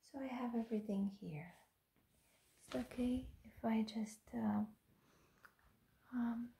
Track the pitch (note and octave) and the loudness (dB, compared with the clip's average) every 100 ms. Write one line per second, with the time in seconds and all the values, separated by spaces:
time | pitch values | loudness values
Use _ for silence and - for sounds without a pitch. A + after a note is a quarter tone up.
0 | - C#4 C4+ B3 B3 A#3 A3+ A3 G#3+ G3 | -10 -6 -4 -2 0 0 2 0 0 2
1 | G3 G3 F3+ D3+ E3+ - - _ _ _ | 2 0 -6 -6 -8 -14 -20 _ _ _
2 | _ _ _ _ _ - - C4 A#3+ - | _ _ _ _ _ -20 -6 -4 -4 0
3 | B3 B3+ B3+ - - - A#3 A3 A3 A3+ | 2 2 -2 -12 -20 -4 2 4 4 0
4 | G#3+ - - A#3+ G#3+ G#3 G#3+ - _ - | -4 -6 -8 -2 2 2 0 -4 _ -20
5 | _ - - _ - _ - _ _ _ | _ -20 -20 _ -20 _ -20 _ _ _
6 | - B3 A#3 A#3 A#3+ | -6 0 0 0 -4